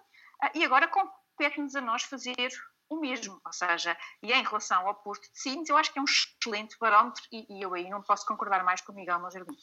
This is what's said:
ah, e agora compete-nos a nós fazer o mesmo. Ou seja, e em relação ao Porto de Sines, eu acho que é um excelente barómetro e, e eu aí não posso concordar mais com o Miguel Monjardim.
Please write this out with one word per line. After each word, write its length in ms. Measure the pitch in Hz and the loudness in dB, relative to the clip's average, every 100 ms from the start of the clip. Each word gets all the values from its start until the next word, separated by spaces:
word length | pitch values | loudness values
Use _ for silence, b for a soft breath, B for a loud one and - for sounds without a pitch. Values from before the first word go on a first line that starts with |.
| _ b b b | _ b b b
ah, 80 | 277 | -2
e 100 | 311 | 0
agora 240 | 311 262 330 | 4 4 4
compete-nos 880 | 359 381 - _ - 294 294 285 269 | 2 0 -6 _ -2 -2 0 -4 -4
a 40 | |
nós 220 | 247 240 | -2 -2
fazer 480 | - 262 247 247 247 254 - _ _ | -4 -8 -8 -2 -4 -4 -16 _ _
o 100 | 311 | -4
mesmo. 420 | 285 247 196 185 | -4 -4 -8 -14
Ou 80 | 170 | -14
seja, 440 | - 180 170 170 170 B B | -4 0 0 0 -4 B B
e 120 | 208 | 2
em 100 | 254 | 2
relação 460 | 220 214 - 190 190 | 2 -2 2 2 2
ao 80 | 208 | -4
Porto 340 | 202 202 - | -10 -12 -14
de 80 | - | -8
Sines, 300 | 277 269 320 | -6 -6 2
eu 80 | 294 | 4
acho 160 | 311 | 4
que 60 | 277 | -2
é 40 | |
um 40 | 285 | 2
excelente 720 | - - _ 233 208 214 - | 2 0 _ -4 -4 -8 -2
barómetro 420 | 226 208 240 - - | 6 8 6 -2 -14
e, 160 | 226 214 196 | -14 -14 -8
e 60 | |
eu 100 | 190 | -6
aí 160 | 175 180 | -4 -4
não 140 | 202 | -8
posso 240 | 202 202 - | 0 0 0
concordar 380 | 214 214 190 | -4 0 2
mais 160 | 180 185 | 2 -2
com 100 | - | -6
o 60 | 196 | -12
Miguel 240 | 180 175 | -4 -4
Monjardim. 360 | 180 190 175 - | -4 -12 -14 -18